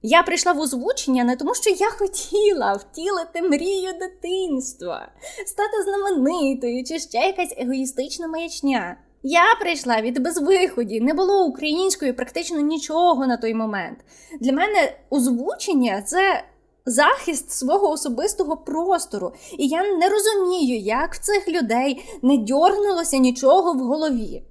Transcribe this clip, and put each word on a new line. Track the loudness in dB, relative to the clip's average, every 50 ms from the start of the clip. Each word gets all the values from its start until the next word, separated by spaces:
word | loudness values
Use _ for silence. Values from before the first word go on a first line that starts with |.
Я | 2 6 4 4
прийшла | 4 4 -2 0 2 0
в | 0 2
озвучення | 2 0 0 0 0 -2 -2 -2 0 0 2 2 2
не | 2 0
тому, | 0 -2 -2 -2
що | 0 0 0
я | 2 2 0 -2
хотіла | 0 0 -4 -2 -2 -6 -8 -2 0 2 4 4 2 2 0 -2
втілити | -2 -4 -6 -12 -14 -8 -4 -4 -2 -2 -4 -6 -6 -2
мрію | 0 2 0 0 0 -2 -2 -2 -4 -6
дитинства, | -8 -8 -10 -10 -10 _ -8 -6 -4 -4 -2 -2 -4 -4 -6 -8 -12 _ -10 -10 -10 -10 -12 -16 _ _ -20 -18 -14 -12 -10
стати | -10 -4 -4 -4 -2 -2 -2
знаменитою | -2 -2 -2 -2 -2 -2 0 2 2 0 0 0 -2 -2 -2 -2 -4 -4 -4 -4 -6
чи | -6 -8 -8
ще | -8 -6 -2 0
якась | 0 0 0 -2 -6 -6 -6 -6
егоїстична | -4 -4 -2 -2 -4 -4 -4 -6 -8 -8 -8 -8 -8 -8
маячня. | -6 -6 -8 -8 -10 -4 -2 -2 -2 0 -2 -6 -10 -14 _ _ _ _
Я | -6 0 4 4 6 6 4 2
прийшла | 2 -4 -4 -2 -2 0 0 0
від | 0 -2 -2 -2
безвиході, | -2 -2 0 0 2 4 4 4 4 2 0 -2 -4 -2 -2 0
не | 0 0 2
було | 2 2 2 4 4 2
української | 2 0 -2 -2 -2 0 0 0 0 -2 0 -2 -4
практично | -2 -4 -6 -6 -6 -8 -6 -4 -2 -2
нічого | 0 0 -2 -2 -6 -2 0 4 4 4 4 4 2
на | 0 0
той | 0 -2 -4 -2
момент. | -2 -2 -4 -4 -6 -6 -8 -12 -16 -20 _ -20 -20 -20 -18 -12 -4
Для | -2 0
мене | 2 2 0 2 2 2 2 2 -2 -8 _ _
озвучення — | 0 2 2 2 2 0 -2 -4 -6 -4 -2 0 2 2 2 2 0 -2 -4
це | -2 0 2 4 4 2 0 -4 -10 _ _ _ _ _ _ _
захист | -2 2 4 4 4 4 2 -2 -4 -4 -4 -6 -6
свого | -6 -4 0 0 2 2 2 2
особистого | 0 0 -4 -4 -4 -2 -2 -2 0 -2 -2 -2 -2
простору. | -6 -6 -6 -4 -2 0 2 0 0 0 -4 -6 -6 -6 -6 -8 -10 -18 -18 -6 -2
І | -2 0
я | 0 0 0 0 2
не | 2 4 4
розумію, | 4 4 2 2 2 2 0 0 2 2 2 0 0 0
як | -2 -2 0 0 -2 -2 -4
в | -6
цих | -2 0 0 0 0 0
людей | -2 0 0 2 0 0 2 0 -2 -4 -8 -14 -12 0
не | 2 4 4
дьорнулося | 4 2 2 2 4 4 4 4 4 0 0 0 0 -2 0 2
нічого | 4 4 4 2 2 4 6 6 6 6 4
в | 0 0
голові. | 0 -2 -2 0 0 -2 -2 -2 -4 -6 -10 -12 -14 -16